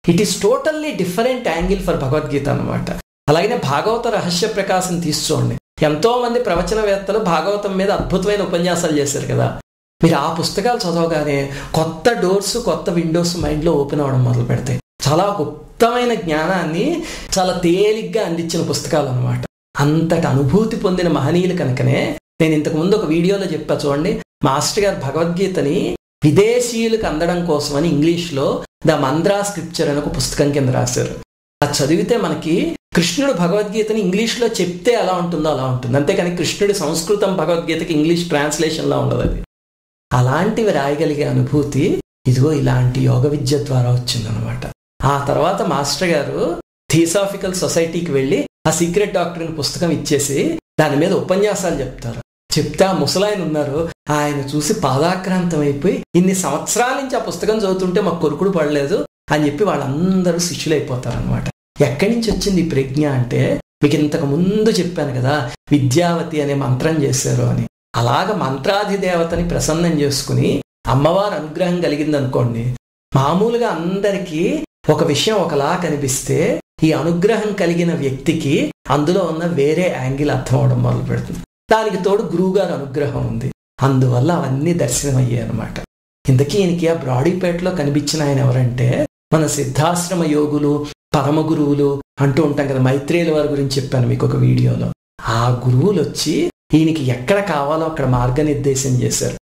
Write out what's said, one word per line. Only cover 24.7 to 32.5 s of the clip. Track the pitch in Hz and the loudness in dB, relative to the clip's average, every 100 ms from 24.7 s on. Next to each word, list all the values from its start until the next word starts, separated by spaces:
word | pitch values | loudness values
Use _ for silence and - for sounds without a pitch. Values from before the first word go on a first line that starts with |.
| - | 0
గారు | 196 170 127 | 0 0 -4
భగవద్గీతని | 156 170 175 190 180 139 170 - - _ _ | -2 -2 0 -2 0 0 0 -2 -6 _ _
విదేశీయులకు | 151 147 214 247 240 226 226 220 190 | 4 6 4 2 0 0 0 0 0
అందడం | 151 170 175 175 | 0 0 0 0
కోసమని | 147 - 143 170 | -2 0 0 2
ఇంగ్లీష్లో | 143 160 170 170 135 160 254 - _ 156 | 2 2 0 -2 -2 -2 -2 -8 _ 0
The | 151 | 2
Mandra | 135 151 170 202 | 0 0 2 0
Scripture | 196 170 165 - 147 | -2 -6 -8 -2 0
అని | 143 | 0
ఒక | 147 - | -2 -4
పుస్తకం | - - 143 | -4 0 0
కింద | 143 131 | 2 0
రాశారు. | 123 123 - 123 - - _ _ _ | 0 0 -2 -4 -6 -16 _ _ _
అది | 139 131 | -2 0
చదివితే | 143 175 208 226 | 2 2 2 0
మనకి | 175 151 160 | 0 -4 0